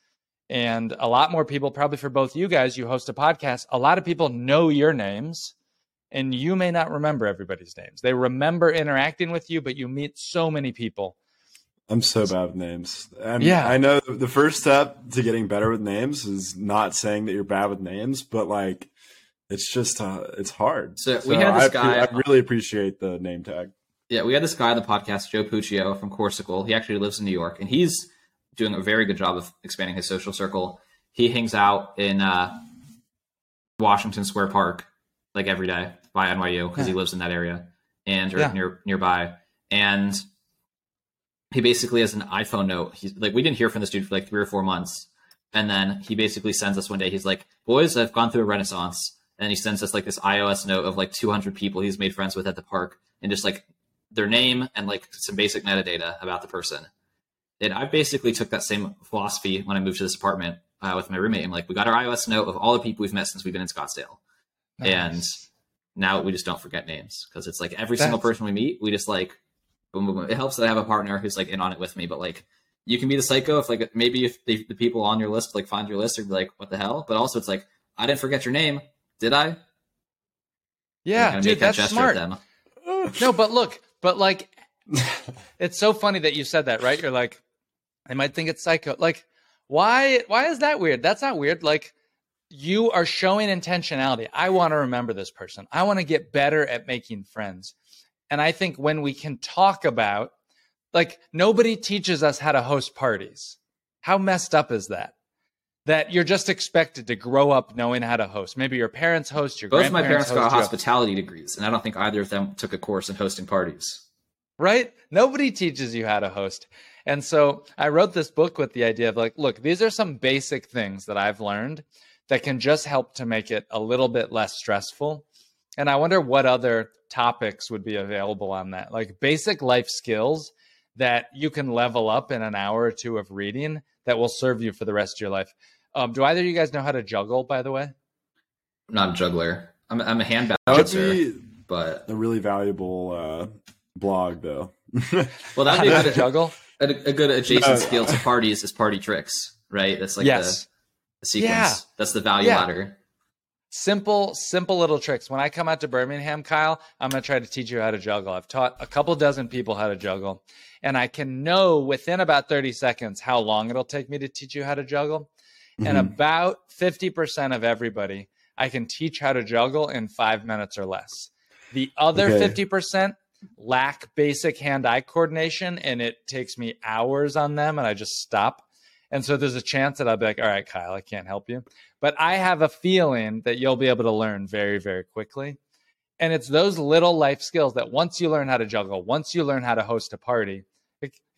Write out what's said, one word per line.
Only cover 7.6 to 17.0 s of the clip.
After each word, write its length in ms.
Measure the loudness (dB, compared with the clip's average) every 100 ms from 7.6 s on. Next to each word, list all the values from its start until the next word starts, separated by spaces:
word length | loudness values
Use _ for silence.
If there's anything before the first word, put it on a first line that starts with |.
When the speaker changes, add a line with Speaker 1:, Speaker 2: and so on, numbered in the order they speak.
| -12 -20
Speaker 1:
names. 240 | -20 -2
They 140 | 0 2
remember 560 | 2 2 0 4 4
interacting 580 | 4 2 2 2 0 -4
with 220 | -4 -4
you, 100 | -6
but 140 | -6 -8
you 100 | -6
meet 300 | -6 -8 -10
so 320 | -8 -2 0
many 220 | 0 -4
people. 460 | -4 -8 -6 -10 -10 _ _ _ _ _ _ -2
Speaker 2:
I'm 140 | 2
so 240 | 2 2 2
bad 200 | 0 -2
with 80 | -4
names. 580 | -8 -8 -10 -12 -14 -12
And 220 | -4 2
Speaker 1:
Yeah. 240 | 4 4 4
Speaker 2:
I 100 | 4
know 220 | 6 4
the 280 | 2 -2 0
first 340 | 4 4 4
step 500 | 4 6 4 -2 -8
to 100 | 0
getting 260 | 2 2 0
better 220 | 0 2
with 120 | 0
names 440 | -2 -2 -2 -4 -6
is 300 | -6 -6 -8
not 380 | 0 2 2
saying 300 | 0